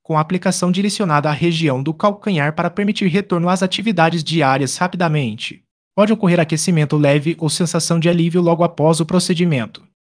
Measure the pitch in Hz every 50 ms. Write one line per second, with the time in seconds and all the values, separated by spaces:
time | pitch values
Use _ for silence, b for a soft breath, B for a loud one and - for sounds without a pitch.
0 | _ - 160 156 156 156 185 180 - 190 180 - 180 180 180 190 202 208 202 -
1 | 208 170 151 147 143 151 147 - 175 170 165 160 165 147 127 127 139 156 156 -
2 | - 208 202 202 - 214 190 151 143 151 151 185 170 175 175 - 202 208 214 -
3 | 208 180 151 202 202 - 180 170 170 175 185 175 190 185 - - 196 226 196 170
4 | 160 165 170 170 147 - 160 165 147 131 131 139 139 131 - - 180 180 190 175
5 | 180 160 151 151 135 110 104 117 - - - - _ _ _ _ _ _ _ 190
6 | 208 214 220 220 196 175 175 170 160 160 160 151 - 190 175 156 151 143 156 151
7 | 147 139 143 151 139 165 160 - 165 151 - - 180 156 - 165 160 - 170 170
8 | 151 170 175 175 165 170 165 180 175 170 170 160 175 170 170 - 147 160 165 156
9 | 165 156 185 180 180 - 180 160 180 175 151 127 110 - - - - _ _ _
10 | _